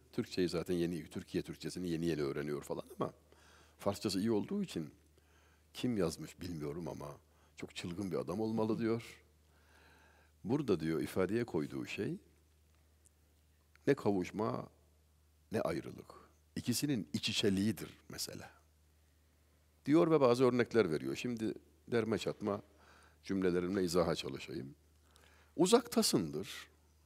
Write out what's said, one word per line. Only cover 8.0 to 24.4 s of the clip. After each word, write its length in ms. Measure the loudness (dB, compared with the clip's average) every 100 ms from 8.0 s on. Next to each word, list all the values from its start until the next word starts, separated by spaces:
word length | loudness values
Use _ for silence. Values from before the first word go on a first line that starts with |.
| -4
bir 60 | -2
adam 240 | -2 -2
olmalı 380 | 0 0 0 0
diyor. 460 | 0 -2 -4 -18 -20 _ _ _ _ -20 -20 -20 -20 -20 _ _
Burada 360 | -2 0 2 2
diyor 200 | 2 -2
ifadeye 440 | -2 0 0 0
koyduğu 420 | -2 -2 -4 -6 -6
şey 320 | -6 -6 -6 -12 _ _ _ _ _ _ _ _ _ _ _ _ _ _ -4 0
ne 80 |
kavuşma 760 | 2 2 0 -2 -4 -4 -4 -8 _ _ _ _ _ _ _ -6
ne 80 | -2
ayrılık. 540 | -2 -4 -6 -12 -16 -20 -20 _ _ -6
İkisinin 520 | -2 0 0 -2 -2
iç 160 | -4 -2
içeliğidir 680 | 0 2 4 2 0 -6 -14 -14
mesele. 420 | -10 -8 -10 -16 -20 _ _ _ _ _ _ _ _ _ _ _ _ 4
Diyor 240 | 6 6
ve 100 | 6
bazı 240 | 6 8
örnekler 460 | 6 6 4 4 4
veriyor. 260 | 2 -2 -4
Şimdi 380 | -4 -2 -4 -4 -12 _ -2
derme 300 | 0 2 0
çatma 440 | -2 -4 -2 -4 -6 -20 -20 -20 -20 _
cümlelerimle 600 | -4 0 2 2 2 0
izaha 300 | 2 2 2
çalışayım. 600 | 0 -4 -8